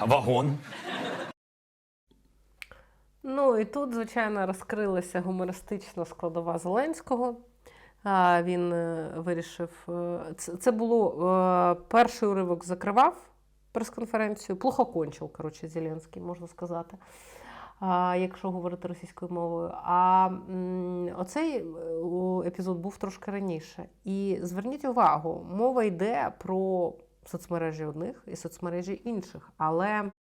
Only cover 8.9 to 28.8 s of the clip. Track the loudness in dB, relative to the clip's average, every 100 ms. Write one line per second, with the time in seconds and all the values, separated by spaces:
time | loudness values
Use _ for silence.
8.9 | -2 -4 -6 -2 -2 -4 -6 -8 -8 -8
9.9 | -4 -4 -4 -8 -10 -10 0 2 4 4
10.9 | 4 4 2 4 4 6 6 6 4 2
11.9 | 6 6 4 0 2 0 -2 -4 -6 0
12.9 | 6 6 4 -12 _ _ _ _ -6 -6
13.9 | -8 -4 0 0 -2 -6 -2 0 2 2
14.9 | 2 -4 -4 -12 -10 -10 -10 -10 -6 -6
15.9 | -6 -12 -12 -10 -10 -12 -10 -8 -6 -8
16.9 | -14 -20 -20 -20 -20 -20 -18 -18 -6 0
17.9 | 2 4 2 0 -2 -6 -4 -4 -6 -8
18.9 | -10 -12 -12 -6 -4 -2 -2 -4 -6 2
19.9 | 6 8 8 6 4 -6 -4 -2 -2 -2
20.9 | -2 -4 -4 -4 -2 0 -2 -6 -8 -6
21.9 | -4 -2 0 0 0 -2 -4 -4 -4 -4
22.9 | -6 -8 -8 -8 -6 -4 -4 -8 -16 -18
23.9 | _ -6 -4 -2 -2 -4 -6 -6 -4 -2
24.9 | 6 6 6 0 -6 -6 0 2 4 2
25.9 | 2 0 0 -2 -4 -6 -2 0 0 -2
26.9 | -4 -20 _ -14 -12 -6 -4 -4 -4 -8
27.9 | -6 -8 -10 -14 -12 -12 -8 -6 -6